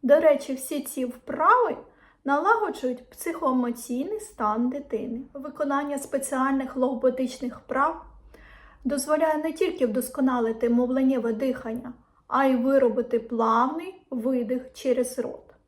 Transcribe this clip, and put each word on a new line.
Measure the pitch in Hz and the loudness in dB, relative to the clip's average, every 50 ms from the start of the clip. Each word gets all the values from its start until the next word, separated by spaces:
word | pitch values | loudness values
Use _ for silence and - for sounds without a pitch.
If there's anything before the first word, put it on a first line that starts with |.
| - | 6
До | 247 285 311 | 6 6 8
речі, | 311 320 285 269 - - 269 | 8 6 4 4 0 -6 -8
всі | 254 - - 311 294 | -8 -6 -6 -6 -6
ці | - - - - 254 | -6 -6 -6 -6 -6
вправи | 240 240 - _ - - - - 285 453 508 480 349 233 - - - _ _ _ _ _ _ _ | -6 -6 -10 _ -10 -4 2 6 6 6 6 6 2 0 -6 -10 -20 _ _ _ _ _ _ _
налагоджують | 269 277 285 330 392 453 453 427 359 294 - - 254 247 247 - _ | 0 0 0 4 2 2 2 2 -2 -4 -4 -4 -4 -4 -4 -10 _
психоемоційний | - - - 349 330 330 330 277 254 254 247 240 240 240 - - 247 247 277 370 427 427 | -18 -10 -8 -8 -6 -2 -2 0 2 2 0 0 -4 -6 -8 -8 -6 -6 -4 -4 -6 -8
стан | - - - - 233 208 214 220 240 247 | -8 -12 -10 -4 -2 -2 0 0 0 -2
дитини. | 262 285 277 - - 208 - - 233 233 269 - _ | -2 -4 -8 -6 -6 -6 -6 -6 -8 -10 -10 -12 _
Виконання | 277 269 302 294 - 302 277 277 277 294 294 285 277 | -14 -14 -12 -6 -4 -4 -2 0 -2 -2 -2 -6 -6
спеціальних | 277 - - 277 269 - - 262 262 269 269 269 262 254 - | -8 -4 -4 -4 -4 -2 -2 0 0 0 0 0 -2 -4 -2
логопедичних | 262 254 254 262 226 254 254 247 262 262 247 - - - 247 - - | -2 0 0 0 2 2 0 2 2 -4 -4 -4 -6 -8 -10 -10 -10
вправ | - _ 254 262 277 311 330 320 - - - - _ - - - - - - - - - - _ - | -12 _ -2 0 0 0 0 -4 -14 -20 -20 -20 _ -20 -20 -20 -20 -20 -20 -20 -20 -20 -20 _ -4
дозволяє | 262 285 277 262 302 302 311 320 320 311 302 | -4 -2 -2 0 0 2 2 4 2 2 0
не | 302 330 311 | 0 -4 0
тільки | - 381 370 - - 269 | 0 0 0 0 0 -2
вдосконалити | 233 208 262 247 - - - 262 262 254 247 233 226 226 226 - 233 | 0 0 -2 -4 -4 -2 0 0 2 2 2 0 0 -2 0 0 2
мовленнєве | 240 240 247 247 254 269 269 262 269 254 220 233 226 | 4 4 2 2 2 2 2 2 2 2 0 -2 -2
дихання, | 214 269 262 240 - - 233 226 240 254 247 240 - _ _ _ _ _ _ | 0 -2 -2 -2 -4 -6 -8 -8 -8 -8 -12 -14 -16 _ _ _ _ _ _
а | - 254 277 | 0 2 4
й | 269 262 | 4 4
виробити | 247 233 269 277 269 262 240 214 240 233 233 - 233 | 4 2 4 4 6 4 4 2 0 -2 0 -2 -2
плавний | 226 - 247 226 226 226 226 226 247 262 311 330 349 381 - - _ _ | -2 -2 -2 0 2 4 4 4 4 2 0 -6 -8 -10 -14 -16 _ _
видих | - 247 220 254 269 247 240 208 254 254 - - _ | -8 -4 -2 0 0 0 0 -2 -4 -4 -6 -10 _
через | - - 269 247 254 247 247 - - | -6 -2 0 2 2 0 -2 -2 -6
рот. | 240 - - - - _ - _ _ | -6 -6 -8 -12 -16 _ -20 _ _